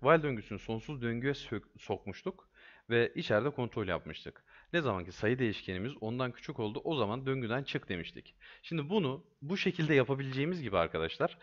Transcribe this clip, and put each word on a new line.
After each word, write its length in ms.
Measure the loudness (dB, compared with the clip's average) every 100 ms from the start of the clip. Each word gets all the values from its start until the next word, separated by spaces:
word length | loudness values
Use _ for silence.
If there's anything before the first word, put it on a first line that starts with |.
While 220 | 6 6
döngüsünü 360 | 6 -2 -4 -8
sonsuz 440 | -4 -6 -4 -4
döngüye 320 | -2 0 0
sök-, 460 | -2 -4 -6 -6 -20
sokmuştuk 680 | -6 -4 -4 -8 -8 -10 -16 _ -20 -20 _
ve 220 | 2 4
içeride 360 | 0 2 4 4
kontrol 380 | -2 -4 -2 0
yapmıştık. 560 | -2 -2 -12 -12 -16 _ -20 -4
Ne 80 | -2
zaman 240 | 0 -2
ki 80 | -4
sayı 260 | -2 0 2
değişkenimiz 540 | 2 0 -4 -4 -4 -6
ondan 320 | -6 -2 -4
küçük 260 | -4 -10 -4
oldu, 200 | -4 -2
o 120 | -2 0
zaman 300 | 2 0 -2
döngüden 360 | -2 0 -2
çık 260 | -2 -6 -4
demiştik. 460 | -6 -6 -12 -18 _ -20 -20
Şimdi 260 | -6 -6 0
bunu 360 | 2 0 -2 -10 _
bu 140 | -6 -2
şekilde 380 | 0 0 4
yapabileceğimiz 680 | 6 6 2 -2 0 0 0
gibi 160 | 0 2
arkadaşlar, 600 | 4 2 -2 0 -2 -2